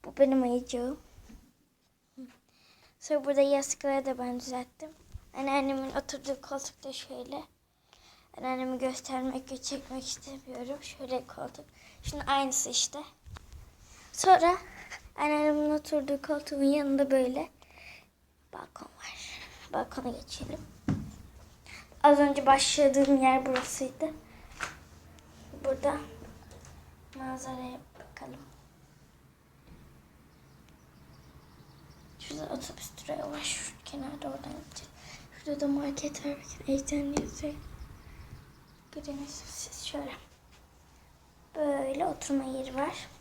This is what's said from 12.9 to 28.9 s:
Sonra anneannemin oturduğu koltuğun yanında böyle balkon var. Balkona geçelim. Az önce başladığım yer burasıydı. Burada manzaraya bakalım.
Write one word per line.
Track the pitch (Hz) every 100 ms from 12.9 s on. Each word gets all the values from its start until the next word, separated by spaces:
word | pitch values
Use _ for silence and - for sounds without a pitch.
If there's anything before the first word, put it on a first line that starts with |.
| 285 302 _ - - - - - - - - -
Sonra | - 381 370 339 381 - - - - - -
anneannemin | 294 302 302 294 302
oturduğu | 302 - 302 269 277
koltuğun | - 294 294 285
yanında | 277 294 285 277 277
böyle | 269 254 262 330 - - - - - - _ _ _ _
balkon | - - - -
var. | - - - - - - - -
Balkona | - 247 - 254
geçelim. | 240 - - - 302 - - - - - - - - - - - - - -
Az | 294 285
önce | 285 285 269
başladığım | 269 - - 277 269 277 277
yer | 262 262 262
burasıydı. | 254 247 - 262 - 311 - - - - - - - - - - - - - - -
Burada | 269 269 285 294 294 - - - - - - - - - - 262
manzaraya | 262 254 262 254 254 254 -
bakalım. | - - - 185 - - - - - -